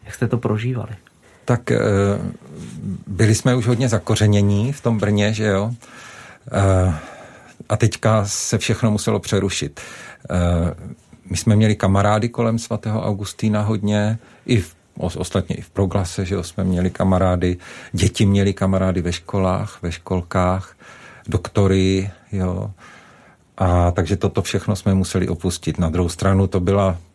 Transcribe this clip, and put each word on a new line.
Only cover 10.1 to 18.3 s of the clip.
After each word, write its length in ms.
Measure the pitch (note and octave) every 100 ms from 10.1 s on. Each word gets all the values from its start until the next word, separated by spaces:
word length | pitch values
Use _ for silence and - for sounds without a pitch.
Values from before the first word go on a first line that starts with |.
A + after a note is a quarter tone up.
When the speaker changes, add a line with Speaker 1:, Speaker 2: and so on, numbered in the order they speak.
| - -
Speaker 2:
Eh, 440 | F2+ F2 E2+ E2+ - - - _ - -
my 60 | F#2+
jsme 200 | - G#2
měli 200 | A2 G#2+
kamarády 520 | G2 G2 G2+ G#2+ A#2
kolem 300 | A#2 A#2 A2+
svatého 440 | - G#2+ A2 A2
Augustína 580 | F#2 G2+ G2+ - A2+ G#2
hodně, 560 | G#2 G#2 G#2 G#2 G#2 A2 - - -
i 140 | A#2
v, 160 | F2+ - _ -
os-, 180 | F2 F2
ostatně 400 | F2+ G2 F2 -
i 40 |
v 100 | -
Proglase, 540 | - G2 F#2+ F2+ -
že 100 | F#2
jo, 80 | F#2+
jsme 220 | E2+ -
měli 260 | F#2 F2+ F2+
kamarády, 680 | - F#2+ F#2 F#2 F2+ F2+ F2+ - - -
děti 340 | F#2+ F#2+ -
měli 260 | G#2